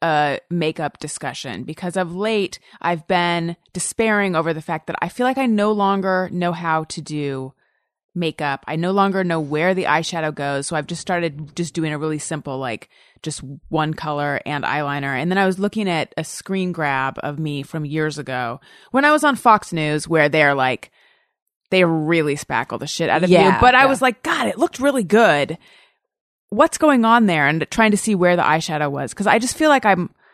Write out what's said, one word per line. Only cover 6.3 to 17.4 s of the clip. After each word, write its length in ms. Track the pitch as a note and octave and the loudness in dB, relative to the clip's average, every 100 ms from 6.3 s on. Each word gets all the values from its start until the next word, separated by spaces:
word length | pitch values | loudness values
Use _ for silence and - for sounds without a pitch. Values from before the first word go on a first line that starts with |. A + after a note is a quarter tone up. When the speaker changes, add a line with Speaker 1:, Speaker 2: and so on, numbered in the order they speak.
Speaker 1:
know 200 | F3+ F3 | -2 -4
how 320 | E3+ E3+ D#3+ D#3+ | -2 -2 -2 -2
to 160 | - | -10
do 520 | D3 D3+ C#3+ C3+ C3 - _ _ _ _ _ F3+ | -8 -6 -4 -6 -8 -14 _ _ _ _ _ -4
makeup. 480 | E3 - D3 C#3 - | -4 -2 -4 -4 -6
I 80 | D#3 | -4
no 160 | F3 | 0
longer 320 | G3 G3 F#3+ | 2 2 2
know 160 | F3+ E3 | 0 -2
where 340 | D3 D3+ F3 | -2 0 0
the 120 | F#3 - | 0 0
eyeshadow 480 | D#3 E3 E3+ D#3 D3 | 0 0 -4 -4 -4
goes. 320 | C#3+ C#3 C#3+ | -4 -4 -4
So 80 | D#3+ | -6
I've 100 | C#3+ | -6
just 140 | E3+ | -8
started 540 | - F3+ E3+ C#3+ D3 - | -4 -2 -4 -6 -10 -8
just 180 | E3+ | -6
doing 180 | - D#3+ | -4 -4
a 40 | D3+ | -4
really 220 | D#3 D3+ | -4 -6
simple, 400 | - D#3+ C#3+ C3+ | -6 -8 -8 -8
like, 300 | C3 A2 - _ _ _ | -6 -8 -12 _ _ _
just 180 | - - C3 C#3 - | -12 -10 -12 -16 -6
one 240 | D#3+ D#3 | -2 -2
color 460 | D#3 D3+ D3 C#3+ C#3+ - | -4 -6 -4 -4 -4 -6
and 180 | D3 - | -6 -4
eyeliner. 540 | C#3+ D3 C#3+ C#3 C3 | -2 -4 -4 -4 -4
And 120 | D#3+ | 0
then 60 | F#3+ | 2
I 60 | F#3+ | 2
was 100 | F#3 | 0
looking 320 | G3+ A3 G3+ | -4 -2 -2
at 240 | E3 - - | -2 -4 -6
a 60 | |
screen 500 | D#3+ - - F#3+ F3+ | -10 -12 -6 -4 -4
grab 440 | E3 D3+ C3+ C3+ - | -4 -2 -2 -4 -6
of 160 | - | -8
me 240 | D3 | -6